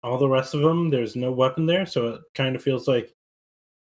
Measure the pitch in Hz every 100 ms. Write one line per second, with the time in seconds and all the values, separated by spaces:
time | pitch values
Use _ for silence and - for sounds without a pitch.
0 | 120 127 139 131 131 151 151 165 170 135
1 | 113 123 123 127 131 165 160 175 185 -
2 | 117 117 - - 135 127 - 131 127 123
3 | - _ _ _ _ _ _ _ _